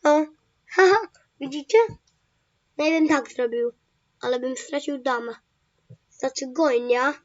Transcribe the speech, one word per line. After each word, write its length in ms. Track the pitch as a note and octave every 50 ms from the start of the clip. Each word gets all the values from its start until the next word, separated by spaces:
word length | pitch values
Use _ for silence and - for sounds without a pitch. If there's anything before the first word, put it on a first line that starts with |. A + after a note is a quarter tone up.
| -
O, 220 | D4+ D4 D4+ D#4 D4+ _ _ _ _ _ _ _
haha, 300 | _ - - F#4+ F#4 G4 A4 A4 - _ _ _ _ _ _
widzicie? 380 | C#4 C4+ C#4 D4+ C#4+ _ - A4 A#4 G#4+ - - _ _ _ _ _ _ _ _ _ _ _ _ _ _ _ -
No 60 | G3
jeden 240 | G#3 - D#4+ D#4 D4+
tak 240 | D#4+ C#4 A#3+ -
zrobił, 400 | - - B3 A#3 A#3 A#3+ A#3 A#3+ - _ _ _ _ _ _ _ _ _
ale 200 | - B3 B3+ B3
bym 160 | B3 C4 C4
stracił 420 | A#3+ - - - C#4+ C#4+ - C#4+ C4+
damę. 300 | B3 C4+ B3 A#3 A#3 A#3 A3+ - _ _ _ _ _ _ _ _ _ _ - _ _ _
Znaczy 360 | _ _ - C4 - - C#4 C4
gońnia. 600 | B3+ D4 E4 D4 B3 A#3+ A#3+ B3 B3 B3 B3+ C#4+ D4 -